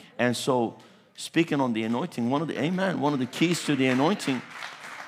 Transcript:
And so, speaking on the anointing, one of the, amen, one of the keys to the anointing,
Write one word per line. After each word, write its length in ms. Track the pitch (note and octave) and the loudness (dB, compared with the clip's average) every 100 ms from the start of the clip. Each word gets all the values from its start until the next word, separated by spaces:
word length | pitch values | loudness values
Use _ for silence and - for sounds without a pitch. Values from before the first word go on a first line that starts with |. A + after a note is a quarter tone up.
| - - | -12 -2
And 180 | A#2+ A#2 | 0 2
so, 420 | - B2+ A2+ - - - _ - | 0 2 0 -4 -18 -20 _ -14
speaking 420 | - D#3+ E3 D3 | -2 0 2 2
on 140 | C3 | 0
the 100 | A2+ | 0
anointing, 460 | A2 A#2+ F3 - A#2 | 0 -2 -2 -2 0
one 120 | C#3 | 0
of 60 | D#3+ | 0
the, 140 | - | -2
amen, 380 | D3 F#3 F#3+ C3+ | -2 0 0 0
one 140 | C#3 | 0
of 60 | C#3+ | 0
the 60 | B2+ | -2
keys 380 | - E3 E3+ - | 2 2 2 0
to 100 | C#3 | 2
the 120 | C3 | 4
anointing, 540 | B2+ D3+ G#3 - B2+ - - - - - - | 4 4 2 0 -4 -6 -12 -14 -14 -14 -14